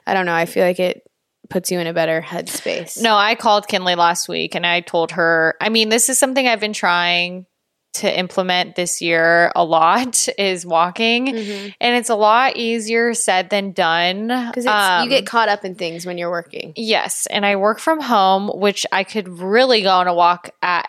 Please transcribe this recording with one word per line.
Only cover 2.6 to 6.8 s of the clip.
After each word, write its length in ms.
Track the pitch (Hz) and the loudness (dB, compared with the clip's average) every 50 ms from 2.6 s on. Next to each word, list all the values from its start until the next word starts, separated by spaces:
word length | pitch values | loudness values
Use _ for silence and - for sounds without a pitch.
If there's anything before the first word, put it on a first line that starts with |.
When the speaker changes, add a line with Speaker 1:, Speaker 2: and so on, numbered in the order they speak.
| - - 85 - 170 - - - | -6 -6 -6 -6 -6 -10 -6 -2
Speaker 2:
No, 140 | 226 226 214 | 0 2 4
I 200 | 202 202 214 233 | 4 4 2 0
called 320 | - - 226 208 208 202 | 0 2 2 2 2 2
Kinley 280 | - 214 185 185 180 175 | -2 -2 -2 0 0 2
last 320 | 170 170 170 180 - - - | 4 2 2 2 0 -4 -6
week 260 | 170 165 165 165 - | -6 -6 -4 -4 -4
and 100 | 165 175 | -2 0
I 160 | 175 170 175 | 0 0 0
told 300 | 175 - - 170 165 160 | -2 -2 0 0 0 0
her, 440 | 165 180 165 165 165 165 160 160 - - | 0 0 2 2 4 4 2 2 0 -2
I 80 | - 220 | -2 0
mean, 200 | 226 226 220 214 | 0 0 2 2
this 200 | 220 240 - - | 2 0 0 0
is 80 | 254 | 2
something 280 | - 294 262 262 277 262 | 2 0 2 2 0 0
I've 120 | 247 226 202 | 0 0 0
been 140 | 220 214 214 | -2 -4 -4
trying 720 | - | -2